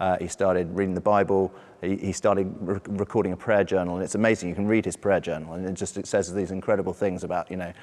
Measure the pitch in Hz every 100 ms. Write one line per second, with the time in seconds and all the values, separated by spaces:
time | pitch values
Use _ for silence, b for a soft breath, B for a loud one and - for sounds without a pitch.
0 | 95 90 87 - 98 90 85 87 98 87
1 | 104 104 95 98 92 B B - 90 95
2 | 98 92 107 98 95 85 90 98 - 98
3 | 101 113 95 90 - 104 92 95 87 87
4 | 92 104 113 110 90 92 101 110 98 85
5 | 104 92 82 80 78 85 95 92 98 98
6 | - 104 87 95 90 95 101 104 92 87
7 | 101 92 90 87 - 92 87 -